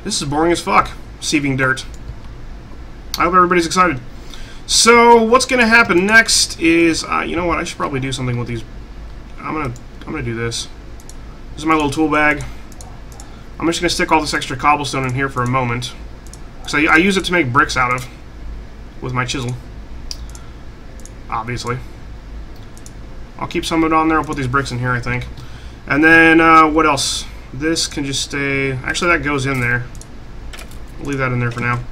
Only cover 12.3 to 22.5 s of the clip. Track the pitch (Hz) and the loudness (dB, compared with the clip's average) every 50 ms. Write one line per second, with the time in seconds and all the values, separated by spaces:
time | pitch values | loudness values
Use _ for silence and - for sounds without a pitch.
12.3 | 147 147 131 - - - - - - - - - - - - - - - - - | 2 0 -4 -10 -10 -12 -14 -14 -14 -14 -14 -14 -14 -16 -16 -16 -14 -16 -16 -16
13.3 | - - - - - - - 160 170 165 175 170 - - 180 - 165 156 151 143 | -16 -16 -16 -16 -10 -2 -2 0 0 2 0 0 2 0 2 2 2 2 2 0
14.3 | - 151 131 - 165 127 - 147 147 147 143 127 - 139 135 127 123 135 139 139 | -4 -4 -4 -4 -6 0 2 2 2 4 0 -4 -4 -2 -2 -2 -2 -2 -2 -2
15.3 | 135 131 123 123 127 135 127 120 117 123 123 - - - - - - - - - | -2 -2 -2 0 2 0 0 0 -2 -4 -6 -8 -10 -12 -14 -14 -14 -14 -16 -16
16.3 | - - - - - - - - - 147 151 165 160 156 175 202 190 185 175 - | -16 -16 -16 -16 -14 -14 -10 -2 0 0 4 6 6 6 6 6 2 2 0 0
17.3 | 180 175 156 127 120 139 156 - - 131 127 123 123 131 127 - - - - - | 2 2 2 4 4 2 2 4 2 0 2 2 0 -2 -4 -10 -14 -16 -18 -16
18.3 | - - - - - - - - - - - - - - - 127 123 123 123 120 | -16 -14 -12 -10 -10 -10 -12 -14 -16 -16 -16 -16 -14 -10 -8 -4 -2 -2 -2 -2
19.3 | - 143 123 120 127 123 - - - - - - - - - - - - - - | -4 -4 -4 -4 -6 -6 -10 -14 -14 -14 -12 -12 -12 -12 -10 -10 -10 -10 -10 -12
20.3 | - - - - - - - - - - - - - - - - - - - - | -12 -14 -14 -16 -16 -14 -16 -16 -16 -16 -16 -16 -14 -14 -14 -14 -14 -16 -10 -6
21.3 | - 113 110 117 123 113 - 120 123 131 - - - - - - - - - - | -6 -6 -4 -6 -8 -6 -4 -4 -6 -6 -6 -12 -14 -14 -14 -14 -14 -14 -14 -14
22.3 | - - - - | -14 -12 -12 -14